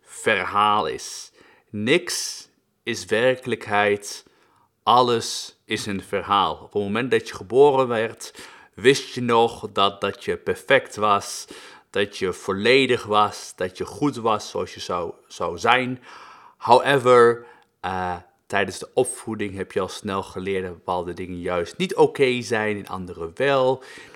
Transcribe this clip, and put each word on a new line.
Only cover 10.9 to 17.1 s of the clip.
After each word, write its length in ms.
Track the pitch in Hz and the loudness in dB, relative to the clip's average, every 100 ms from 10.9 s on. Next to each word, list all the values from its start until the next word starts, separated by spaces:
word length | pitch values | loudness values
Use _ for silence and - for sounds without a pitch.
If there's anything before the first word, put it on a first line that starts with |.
| - | -2
was, 520 | 104 101 - - - - - - _ | 2 2 -2 -12 -14 -18 -20 -20 _
dat 280 | 101 104 - | -4 -4 -2
je 160 | 95 | -4
volledig 680 | - - 98 110 135 127 120 | -4 -6 0 4 4 4 0
was, 500 | 107 104 104 - - - | 2 2 2 -2 -12 -8
dat 220 | 92 - | -8 -6
je 80 | - | -10
goed 300 | - 147 117 | -4 -4 0
was 340 | 113 107 - | -2 -2 -4
zoals 240 | 95 92 | -8 -8
je 60 | - | -10
zou, 340 | - 90 85 - _ | -6 -4 -6 -10 _
zou 300 | - 87 85 | -8 -6 -2
zijn. 460 | 113 123 127 127 - - - - - _ | 2 2 0 -8 -14 -20 -20 -20 -20 _
However, 880 | - 123 131 143 123 | 4 4 6 4 6